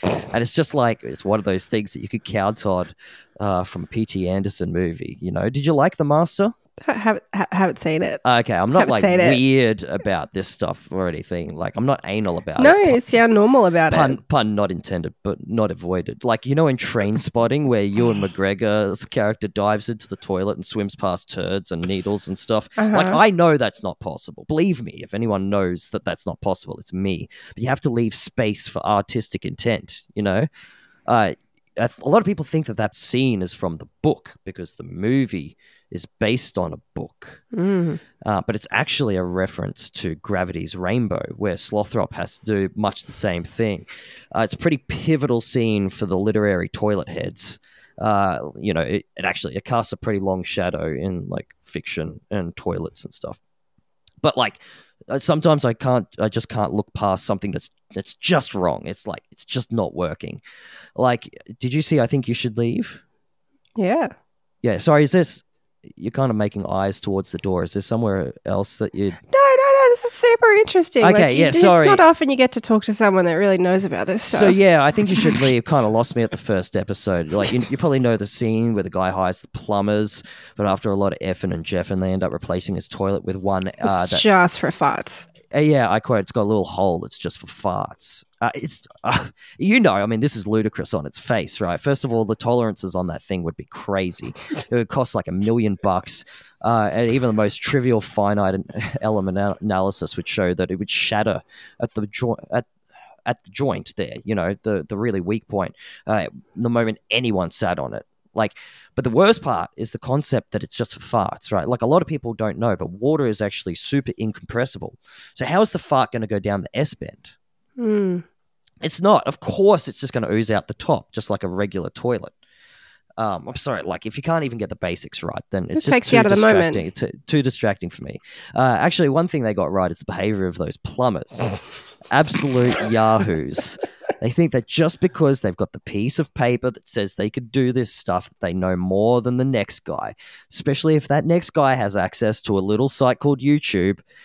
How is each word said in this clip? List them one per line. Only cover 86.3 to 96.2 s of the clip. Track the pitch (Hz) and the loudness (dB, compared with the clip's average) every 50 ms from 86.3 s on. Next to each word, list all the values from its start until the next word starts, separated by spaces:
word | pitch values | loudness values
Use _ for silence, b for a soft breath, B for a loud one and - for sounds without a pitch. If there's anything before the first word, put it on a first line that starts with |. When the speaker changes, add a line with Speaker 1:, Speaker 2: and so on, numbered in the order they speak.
Speaker 1:
got | - 120 104 | -2 -2 0
a | 104 | 2
little | 110 104 90 | 2 2 0
hole. | - - - 98 95 85 85 - | 0 0 0 2 2 2 0 -4
It's | - - - | -8 -10 -8
just | - 85 - - | -8 -8 -10 -10
for | - - | -14 -16
farts." | - - - 98 90 98 - - - - - - - - - _ _ - | -12 -6 -4 -4 -2 -4 -4 -8 -10 -12 -12 -12 -10 -12 -14 _ _ -4
Uh, | - 120 - | -4 -4 -4
it's, | - - 156 - - - - - _ - | -4 -6 -6 -8 -8 -10 -14 -18 _ -4
uh, | 117 - - - - - b b b b b | -2 -2 -2 -2 -4 -14 b b b b b
you | - 190 220 262 | 0 4 4 6
know, | 220 135 98 | 6 6 4
I | 101 101 | 2 0
mean, | 107 113 110 | 0 0 0
this | 127 143 - 110 | 0 0 -2 -2
is | 95 104 | -4 0
ludicrous | 110 110 107 107 - - 73 - - | 0 2 0 0 -2 -6 -6 -4 -4
on | 82 73 | -4 -4
its | 71 - - | -6 -10 -10
face, | - - 120 107 76 67 - - | -4 -2 -2 -2 -2 -4 -4 -4
right? | 104 87 87 - | -2 -2 -2 -2
First | - 143 139 - - | 0 -2 -2 -2 -2
of | 131 117 | -2 0
all, | 113 110 | 0 0
the | 98 110 - | 0 -2 -2
tolerances | - 120 120 123 117 110 95 - - 92 87 | 0 0 2 2 2 0 -2 -4 -6 -6 -4
on | 92 92 87 | -4 -4 -4
that | 80 73 | -6 -8
thing | - - 98 90 85 | -8 -6 -6 -4 -4
would | 82 78 - | -6 -8 -10
be | 76 | -12
crazy. | - - - - - 98 95 95 90 85 - - - - - - - | -18 -16 -14 -6 -4 -2 -2 -2 -2 -4 -8 -10 -12 -12 -12 -12 -10
It | 302 - - - | -10 -10 -6 -2
would | 120 120 113 - | -2 -2 -2 -2
cost, | - 139 127 - - | -2 -2 -2 -2 -2
like, | 110 - - | -4 -4 -4
a | 90 | -4
million | 95 101 110 113 120 110 107 98 - - | -2 0 2 2 2 2 0 0 0 0
bucks. | 101 90 92 - - - - | 0 0 0 0 -4 -6 -6